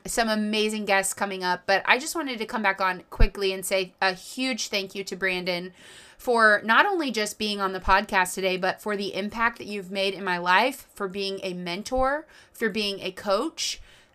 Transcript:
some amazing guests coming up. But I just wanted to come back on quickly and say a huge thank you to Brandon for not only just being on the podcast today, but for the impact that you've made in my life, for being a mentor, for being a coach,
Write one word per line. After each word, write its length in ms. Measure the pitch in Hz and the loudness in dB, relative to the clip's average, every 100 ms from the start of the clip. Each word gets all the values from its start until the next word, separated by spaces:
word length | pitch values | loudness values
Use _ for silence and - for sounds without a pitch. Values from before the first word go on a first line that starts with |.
| - | -4
some 240 | 247 226 | -2 0
amazing 560 | 214 208 214 214 214 202 | 0 0 0 0 0 2
guests 260 | 196 190 | 2 2
coming 320 | - 202 190 | -2 -6 -2
up. 200 | 180 180 - | -2 0 2
But 160 | 196 | 2
I 140 | - 247 | 4 2
just 160 | 320 | 0
wanted 240 | 339 277 233 | -4 -4 -6
to 80 | 214 | -4
come 160 | 233 | 0
back 180 | 202 190 | 0 2
on 220 | 190 180 - | -2 -4 -4
quickly 420 | - 202 202 190 | 4 4 4 -2
and 120 | 190 | -2
say 280 | - 190 180 - | 0 0 -2 -2
a 140 | 190 | -2
huge 540 | 180 - 254 262 226 - | -2 -6 -4 -2 -2 -4
thank 260 | 202 190 | -4 -4
you 100 | 196 | -8
to 120 | 190 180 | -8 -4
Brandon 580 | 185 180 180 175 180 - - - - - | -2 -2 -2 -4 -6 -14 -20 -20 -20 -6
for 460 | 254 233 214 208 | 0 6 6 6
not 220 | 220 247 403 | 6 4 6
only 240 | 359 277 | 2 0
just 280 | 214 208 - | -2 -4 -2
being 220 | 214 202 | -4 -2
on 140 | 190 | -2
the 60 | 190 | -2
podcast 520 | 196 196 208 196 180 | 2 2 4 2 2
today, 240 | 190 185 185 | 0 0 0
but 240 | 185 - | 0 -2
for 160 | 214 208 | -4 -4
the 180 | 196 | -4
impact 440 | 185 208 226 233 - | -6 -6 -2 -2 -2
that 80 | 196 | -8
you've 240 | 208 180 | -10 -6
made 240 | 196 196 | -2 -2
in 100 | 185 | -2
my 140 | 190 175 | -4 -2
life, 480 | 175 185 262 262 - | 4 4 4 0 -12
for 140 | - 190 | -8 -6
being 320 | 196 196 190 | -4 -6 -4
a 100 | 190 | -6
mentor, 760 | 180 175 180 - 254 262 302 320 - - | -6 -6 -6 -2 0 2 0 -6 -20 -20
for 160 | - 226 | -4 -2
being 300 | 214 208 196 | 0 -2 -4
a 120 | 185 | -8
coach, 680 | 180 208 202 320 - - - - - _ | -4 0 0 0 -4 -6 -6 -14 -20 _